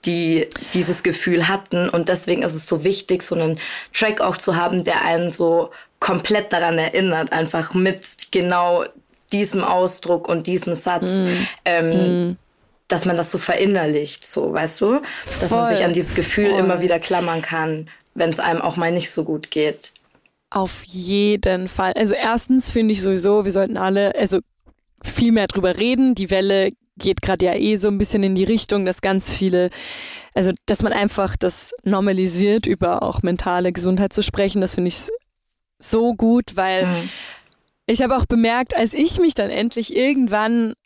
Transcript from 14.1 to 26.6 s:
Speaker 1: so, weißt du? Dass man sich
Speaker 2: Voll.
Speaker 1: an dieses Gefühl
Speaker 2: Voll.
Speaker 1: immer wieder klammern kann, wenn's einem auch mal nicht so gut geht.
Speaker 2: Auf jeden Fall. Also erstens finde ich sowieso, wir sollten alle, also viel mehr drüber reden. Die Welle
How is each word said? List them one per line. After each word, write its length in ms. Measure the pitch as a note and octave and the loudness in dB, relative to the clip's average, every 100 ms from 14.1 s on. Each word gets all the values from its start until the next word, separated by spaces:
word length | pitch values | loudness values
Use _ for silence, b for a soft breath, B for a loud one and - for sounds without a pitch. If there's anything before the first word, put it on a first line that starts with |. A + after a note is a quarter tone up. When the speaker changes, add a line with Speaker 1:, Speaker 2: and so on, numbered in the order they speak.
| - - | -8 -6
Speaker 1:
so, 280 | - D#3 | -4 -2
weißt 260 | D#3 D#3 - | -2 -4 0
du? 220 | G3+ C4+ C#4+ B - - | 0 0 -2 B -8 -4
Dass 80 | - | 0
man 160 | A3+ A#3 | 0 2
sich 140 | G#3 | 2
Speaker 2:
Voll. 60 | F3 | 2
Speaker 1:
an 80 | |
dieses 200 | E3+ F3+ | 0 0
Gefühl 380 | - E3 - G#3 | -2 -2 2 2
Speaker 2:
Voll. 80 | G3 | 4
Speaker 1:
immer 200 | F#3 F3 | 2 2
wieder 200 | F3+ E3+ | 2 0
klammern 420 | - F3+ E3+ E3 | 0 -2 0 -4
kann, 480 | D#3+ E3 D#3+ D#3 D#3 B _ | -4 -4 -2 -4 -8 B _
wenn's 260 | - E3+ D#3+ | -2 -2 0
einem 220 | - E3 | -2 0
auch 160 | E3+ E3+ | -2 0
mal 140 | E3 | 0
nicht 180 | E3+ E3 | 0 -2
so 140 | - | -4
gut 260 | D#3+ D3+ - | -4 -6 -4
geht. 440 | D#3 D3+ D3 - - _ _ _ _ _ | -2 -2 -2 -14 -20 _ _ _ _ _
Speaker 2:
Auf 320 | G3+ F#3+ - - | -4 -4 -6 -10
jeden 800 | F#3 F3+ G3+ G#3 G#3 G3 F#3 F#3 | -8 -2 2 2 2 0 -2 -4
Fall. 260 | - F#3+ | -2 -2
Also 200 | - G#3+ | 0 0
erstens 560 | G#3 A3 A#3 - C4 - | 2 0 -2 2 2 2
finde 240 | A#3 A3 | 0 2
ich 80 | G#3 | 2
sowieso, 440 | F#3+ F#3+ F#3 G#3 G3 | 0 2 4 2 2
wir 60 | |
sollten 260 | F#3+ F#3+ F#3 | 0 0 0
alle, 380 | F#3+ G3 G3+ - | 0 2 2 0
also 240 | G#3 F#3+ - _ _ _ _ _ | 0 0 -4 _ _ _ _ _
viel 280 | - - A#3 | -6 0 4
mehr 160 | A3+ F#3+ | 4 2
drüber 300 | G3 F3+ F3 | 0 0 0
reden. 380 | A3+ B3+ C4 G3+ | 0 2 2 2
Die 160 | F#3 | 0
Welle 400 | F#3+ G3 G3 | 0 2 2